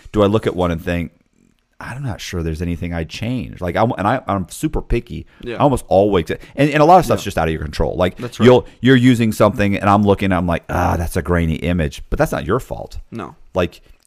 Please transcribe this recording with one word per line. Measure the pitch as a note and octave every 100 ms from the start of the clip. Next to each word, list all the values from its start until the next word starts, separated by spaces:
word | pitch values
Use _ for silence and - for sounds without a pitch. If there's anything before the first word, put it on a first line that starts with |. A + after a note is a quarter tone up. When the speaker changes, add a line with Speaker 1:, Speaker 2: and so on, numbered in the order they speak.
| -
Speaker 1:
do | G#2+
I | G2+
look | A2 -
at |
one | E2+ F2
and | E2+
think, | F2+ F2 E2 _ _ _ _ _ _ -
"I'm | - B2
not | C#3 F2+
sure | - F2
there's | E2 D#2+
anything | F2 E2+ F2
I'd | E2+ D#2+
change." | - A2 B2+ B1+ -
Like, | - F2+
I'm, | A#2 -
and | G2+
I, | C3 -
I'm | G2 F2+
super | - D#3 -
picky. | - - - D#2+ - _
Speaker 2:
Yeah. | A#2+ G#2+
Speaker 1:
I |
almost | C3+ B2+ -
always, | F#2 G#2 F#2+ D#2+
and, | - - - D3
and | D3
a |
lot | D3+ F3+
of | C3+
stuff's | G2+
Speaker 2:
Yeah. | G2+
Speaker 1:
just | F2
out | D#2+
of |
your | D#2+
control. | D2+ - D2 B1+
Like, | F#2 -
Speaker 2:
That's | B2 -
right. | A#2+
Speaker 1:
you'll, | B2+ - -
you're | B2 C3 B2+
using | A#2 A2+
something, | G#2 G#2+ - G2+ G2+
and | G2+
I'm | G2+
looking, | G2+ G2 G2
I'm | F2+ F2+
like, | E2 -
"Ah, | E2 E2+ E2
that's | E2+ F#2
a |
grainy | - F2 E2 D#2+
image," | D#2+ F2 D2 - -
but | -
that's | D#3+
not | - C#2+
your | A#2+
fault. | - - - - -
Speaker 2:
No. | A2+ F2 - -
Speaker 1:
Like, | F#3 E3+ - _ _